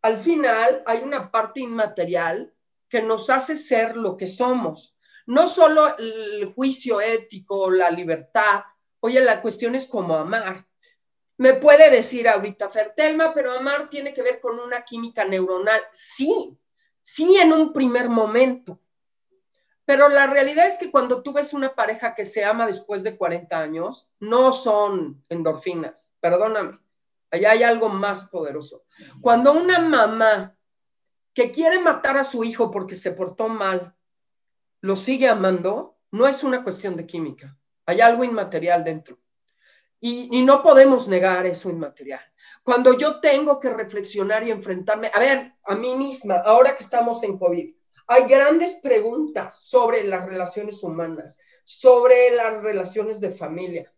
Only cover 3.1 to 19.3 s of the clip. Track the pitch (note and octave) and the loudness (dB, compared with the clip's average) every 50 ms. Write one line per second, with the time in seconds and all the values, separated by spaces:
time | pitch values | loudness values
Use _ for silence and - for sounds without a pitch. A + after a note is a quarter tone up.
3.1 | A3+ G#3+ - - C4 C4+ C4 - D#4 D4+ - - B3+ A3+ A3+ A3+ A3 A#3 A3 F#3+ | -4 -4 0 0 0 0 0 -6 -8 -10 -4 -2 0 0 0 -2 -4 -6 -6 -6
4.1 | F#3 - F#3+ F3+ - - B3 B3+ B3+ B3 G3 D#3+ D3+ - - _ _ _ _ _ | -6 -8 -10 -12 -6 -4 -2 -2 -2 -2 -4 -6 -8 -10 -20 _ _ _ _ _
5.1 | _ _ _ - A#3+ C#4+ F4 E4+ - F#4 E4 D#4 D#4 D#4 D4+ D4 - - A3+ A3+ | _ _ _ -2 2 2 2 2 4 4 4 6 6 4 4 2 0 -4 -10 -10
6.1 | A3 A3 A3 G#3 G#3 G#3 G3 F#3+ - B3 C4 C4+ C4 - - B3 A3 G3+ G#3 A3+ | -8 -10 -10 -8 -8 -8 -8 -10 -6 -4 -4 -4 -4 -4 -6 -4 -4 -2 -2 -2
7.1 | A3+ A3+ A3+ _ G#3 F#3+ - _ G3 G3 F#3+ F#3 F#3 F#3 F3+ E3+ E3+ F3 F3 E3 | -2 -4 -6 _ -20 -20 -10 _ -4 -4 0 0 2 2 2 0 0 -2 -6 -6
8.1 | D#3+ D#3+ - _ _ A3 G#3 G#3 G3+ G#3 - - _ _ _ _ _ _ - A3+ | -6 -8 -8 _ _ 0 2 2 0 0 -4 -14 _ _ _ _ _ _ -6 0
9.1 | B3+ C4 C4 A#3+ G#3+ G#3+ - A3 - - A#3+ A#3 B3 C4 B3+ - - G#3+ F3+ E3+ | 2 4 4 4 2 0 -2 -8 -6 -4 -6 -4 -4 -6 -8 -6 -8 -8 -4 -2
10.1 | D#3+ D#3 D#3+ F3+ G#3+ A3+ G#3 F#3+ F#3 - _ _ _ _ _ _ _ _ _ _ | -4 -4 -2 -4 -6 -6 -6 -8 -12 -12 _ _ _ _ _ _ _ _ _ _
11.1 | _ _ _ _ _ - B3+ C4 C4 C4 D4 D4 C#4+ D4 D#4+ D4+ C4 A3+ A3+ - | _ _ _ _ _ 4 4 4 4 6 8 8 10 10 10 10 8 4 2 -2
12.1 | B3+ A#3+ A3+ A3+ G#3+ G3 G3 G#3 G3 _ G3+ G3 - A3 G#3+ G#3+ - - D#4 D#4 | -8 0 0 2 2 2 -2 -8 -8 _ -10 -6 -4 -4 -4 -4 -2 -2 0 0
13.1 | D#4 D#4 D#4+ D#4+ D#4+ D4 B3+ B3+ B3+ B3+ C4 C#4 C#4+ D4 D4 - D4 C#4+ C#4 C#4 | 2 0 0 0 0 -2 -4 -4 -6 -4 -4 -4 -4 -4 -6 -8 -12 -10 -10 -8
14.1 | C4+ B3+ A#3+ B3 A#3+ - - A#3+ A#3 A#3+ A#3+ B3 B3 A#3 A#3 - A#3+ A3+ A#3 A#3 | -8 -4 -4 -4 -4 -4 -8 -8 -8 -8 -10 -10 -10 -10 -10 -12 -14 -12 -12 -10
15.1 | _ A3+ G3+ F#3+ F#3+ F#3 F#3 F#3 F#3 F#3 G3 G#3+ A3 G#3+ - - - - - - | _ -6 -4 -4 -2 -4 -2 -4 -4 -4 -2 0 -2 -2 -4 -8 -18 -16 -14 -12
16.1 | - - C4+ D#4 - G#4 - - - _ _ _ _ _ _ _ _ _ _ - | -8 -6 -2 -2 -2 -2 -4 -10 -18 _ _ _ _ _ _ _ _ _ _ -14
17.1 | - - D#4 F4+ F#4+ G4 F4 D#4+ D#4+ D#4+ D#4 D#4 - C#4+ C4 B3 A#3 A3+ B3+ A#3+ | -6 -2 4 4 6 6 6 6 6 4 2 0 0 -2 -2 0 0 -2 -2 0
18.1 | A#3 A3+ G#3+ G#3+ G#3+ A#3+ C4 C4 B3 - _ F#3 F3+ _ _ _ _ _ _ _ | 0 0 0 0 2 2 2 2 0 -8 _ -20 -20 _ _ _ _ _ _ _
19.1 | _ _ _ _ | _ _ _ _